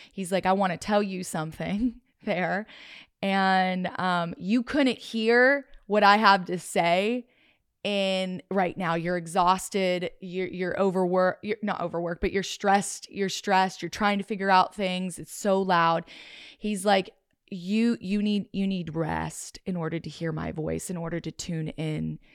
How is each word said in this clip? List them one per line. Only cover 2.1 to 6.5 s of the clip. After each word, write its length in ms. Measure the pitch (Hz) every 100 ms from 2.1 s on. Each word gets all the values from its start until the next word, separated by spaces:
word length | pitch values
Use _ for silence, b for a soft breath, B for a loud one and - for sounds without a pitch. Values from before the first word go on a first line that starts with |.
<laughs> 140 | _
there." 420 | 214 175 170 185 220 B B B B _
And, 640 | 196 196 190 185 185 185 180 -
um, 340 | 185 175 170 -
you 280 | 175 247
couldn't 340 | 233 269 262 -
hear 680 | - 226 220 240 254 285 - b -
what 160 | 208
I 140 | 202 208
have 280 | 208 196
to 120 | 175